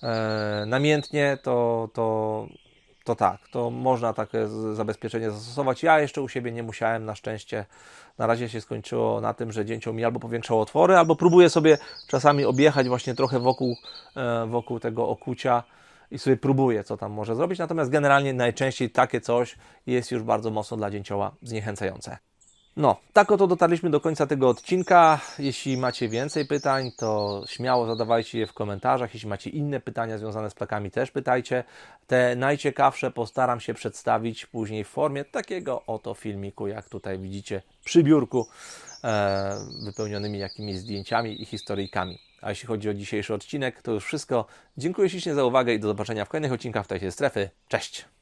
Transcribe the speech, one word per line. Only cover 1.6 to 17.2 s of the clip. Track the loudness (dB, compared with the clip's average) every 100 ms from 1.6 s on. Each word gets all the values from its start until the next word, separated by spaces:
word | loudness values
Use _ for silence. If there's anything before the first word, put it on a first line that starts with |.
| 2 0 -4
to, | -2 0 0 -2 -4 -8 -16 _ _ _ _
to | -4 2
tak, | 2 0 _
to | -4 -4
można | -2 2 2 0
takie | -2 -4 -2 -2
z-, | -4 -6 -4
zabezpieczenie | -4 -4 -6 -4 -4
zastosować. | -6 -10 -2 -2 2
Ja | 4 4
jeszcze | 4 -2
u | -4
siebie | -4 -6
nie | -6
musiałem, | -8 -2 -2 0
na | -4
szczęście. | -8 -8 -8 -8 -8 -8 -16 -20 -20 -20 _
Na | 0
razie | 2 0
się | -8
skończyło | -8 -10 -4 -2 0 0
na | -2
tym, | -4 -6
że | -6
dzięcioł | -6 -6 -6
mi | -2
albo | -2 -2
powiększał | -6 -8 0 2
otwory, | 2 4 6 6
albo | 6 6
próbuje | 8 10 10
sobie | 8 6 6 4 -20 -4
czasami | 4 4 4
objechać | 2 6 4 4 0
właśnie | 0 -2
trochę | -2 0 2
wokół, | 2 2 0 -4 -10 -20 -16 -6
e, | -2 -2 -2
wokół | -4 -4 -6
tego | -4 -2 -2
okucia | -2 -6 -4 0 0 0 _ _ -20 _
i | -6
sobie | 2 2
próbuje, | 4 4 4 2
co | -2 -8
tam | -6
może | -6